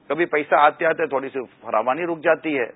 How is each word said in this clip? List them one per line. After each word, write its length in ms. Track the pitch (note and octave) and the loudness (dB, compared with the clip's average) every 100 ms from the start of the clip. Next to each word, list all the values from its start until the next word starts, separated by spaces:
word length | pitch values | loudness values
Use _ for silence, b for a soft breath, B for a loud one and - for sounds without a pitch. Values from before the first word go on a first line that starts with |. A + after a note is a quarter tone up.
| - | -6
کبھی 160 | D3+ | -2
پیسہ 300 | E3+ D3+ D3 | 0 -2 2
آتے 320 | E3 D3 D3 E3 | 4 4 4 0
آتے 200 | D#3+ D#3 | 0 -2
تھوڑی 220 | C3+ C3+ | -2 -4
سی 100 | C3 A2+ _ | -8 -10 _
فراوانی 420 | A2+ A2+ A#2+ D3 | -4 -2 0 -2
رک 160 | F3 E3 | -4 -2
جاتی 400 | D#3+ D3+ D#3+ C#3 | 0 0 0 -2
ہے 80 | A#2 | -4